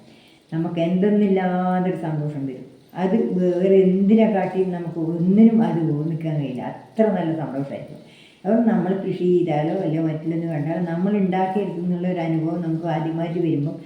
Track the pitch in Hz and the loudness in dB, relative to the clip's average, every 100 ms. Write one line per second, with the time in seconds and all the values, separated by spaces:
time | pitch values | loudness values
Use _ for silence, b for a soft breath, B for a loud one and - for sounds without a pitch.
0 | B B B B B 160 165 170 170 185 | B B B B B -4 -4 -2 0 2
1 | 208 208 202 185 180 180 180 185 180 160 | 2 4 2 2 0 0 0 0 -2 -4
2 | 160 147 147 143 135 123 - - _ 165 | -4 -4 -4 -6 -8 -10 -16 -20 _ -4
3 | 185 226 - 180 180 175 196 190 185 190 | 0 0 0 0 0 2 4 6 6 4
4 | 196 220 214 190 180 185 185 175 165 165 | 4 6 4 2 -2 0 -2 -2 -6 -4
5 | 160 170 185 202 226 220 170 160 151 143 | -4 0 2 8 8 6 2 0 0 -2
6 | 160 156 160 147 131 123 135 - - - | -2 -4 -4 -4 -4 -6 -8 -12 -12 0
7 | 208 185 165 156 127 135 139 110 - - | 2 2 -2 -4 -4 -6 -6 -8 -12 -18
8 | B B B B 185 233 226 180 180 190 | B B B B 0 2 4 2 0 -2
9 | 185 160 180 175 156 151 160 190 165 156 | -2 -2 2 2 2 0 0 -2 -2 0
10 | 160 156 165 165 165 151 147 170 175 170 | -2 -2 -4 -4 -4 -4 -4 -4 -4 -2
11 | 196 208 185 185 190 202 185 170 180 175 | 0 0 0 0 0 -2 -4 -4 -4 -2
12 | 180 170 165 160 156 175 165 160 170 160 | -2 -2 -2 -2 -2 -4 -4 -4 -2 -4
13 | 160 165 170 175 165 143 147 - | -2 -4 -4 -2 0 0 -2 -6